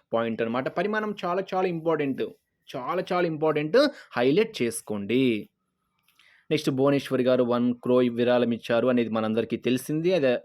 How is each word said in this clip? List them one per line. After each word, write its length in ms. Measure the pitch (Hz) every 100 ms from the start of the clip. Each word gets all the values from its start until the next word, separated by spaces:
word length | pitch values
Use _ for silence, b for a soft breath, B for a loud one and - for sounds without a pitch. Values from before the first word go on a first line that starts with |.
| B
పాయింట్ 280 | 113 117 113
అన్నమాట. 260 | 117 120 135
పరిమాణం 480 | - 196 214 214 202 180
చాలా 180 | 180 190
చాలా 140 | 185 185
ఇంపార్టెంట్, 560 | 170 160 160 143 127 110 - _ _ - 139
చాలా 280 | 127 175 180
చాలా 140 | 180 175
ఇంపార్టెంట్, 500 | 156 156 151 151 220 294 B B -
హైలైట్ 440 | 127 160 220 -
చేసుకోండి. 880 | 120 113 - 104 98 120 131 110 - _ _ _ _ _ _ b b b b
నెక్స్ట్ 180 | 156 -
భువనేశ్వరి 540 | 135 139 143 - 131
గారు 200 | 127 127
వన్ 300 | 123 120 123
క్రోయ్ 360 | 120 123 123 127
విరాళం 420 | 117 120 123 120
ఇచ్చారు 360 | 117 - 117 123
అనేది 220 | 123 110
మనందరికీ 480 | 110 110 110 113 117
తెలిసింది. 560 | - 127 - 151 165
అదే 260 | 185 135 120